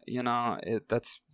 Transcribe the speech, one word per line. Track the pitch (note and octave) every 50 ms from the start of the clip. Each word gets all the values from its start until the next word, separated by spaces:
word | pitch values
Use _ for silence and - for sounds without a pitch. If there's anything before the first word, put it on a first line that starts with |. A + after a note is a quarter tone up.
| -
you | - A#2+ B2 B2
know, | B2 A#2+ A#2+ A#2+ A#2+ - - -
it, | - A2+ G#2 - -
that's, | A#2 A#2+ - - - - _ _